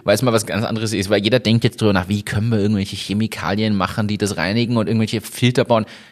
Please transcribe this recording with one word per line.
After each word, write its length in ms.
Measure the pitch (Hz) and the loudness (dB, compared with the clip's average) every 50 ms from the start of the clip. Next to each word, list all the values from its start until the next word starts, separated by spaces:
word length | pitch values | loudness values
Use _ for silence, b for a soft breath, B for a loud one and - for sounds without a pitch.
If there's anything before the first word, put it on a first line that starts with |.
weil 120 | B - 104 | B 0 2
es 80 | 107 | 2
mal 100 | 131 123 | 2 2
was 140 | 113 110 107 | 2 0 0
ganz 180 | - 80 101 113 | -2 -4 -4 -2
anderes 300 | - 117 113 113 104 110 | -2 -4 -4 -4 -2 -2
ist, 160 | 95 95 98 | -2 0 2
weil 120 | 107 104 | 0 2
jeder 160 | 98 110 127 123 | 2 2 2 2
denkt 240 | - 107 113 113 | 2 2 2 2
jetzt 160 | - 113 - - | 2 0 0 0
drüber 100 | 110 107 | 2 2
nach, 160 | 98 92 80 87 | 2 2 0 0
wie 140 | 104 104 | -2 -4
können 260 | 104 - - 104 107 117 | -2 -4 -2 -2 0 0
wir 120 | 113 107 | 0 0
irgendwelche 360 | 98 104 107 98 98 - 101 | 2 2 0 0 -2 -4 -6
Chemikalien 800 | 98 - - 98 104 110 107 - - - 85 101 104 110 110 104 | -8 -6 -4 -2 -2 -2 -2 -4 -6 -4 -2 -2 0 0 0 0
machen, 320 | 98 90 - - 117 107 101 | 0 0 -2 -2 -2 -2 -2
die 80 | 104 | -2
das 220 | 92 107 98 101 - | -2 -2 -2 -2 -2
reinigen 400 | 78 92 104 117 120 110 123 117 | -2 0 0 0 0 0 0 0
und 80 | 104 | 0
irgendwelche 340 | - 113 110 110 104 - 110 | 0 0 0 0 0 -2 -4
Filter 460 | - - - - 123 123 123 135 120 | -6 -8 -2 0 0 2 2 2 2
bauen. 180 | - 120 110 110 B B B B B | 2 2 2 0 B B B B B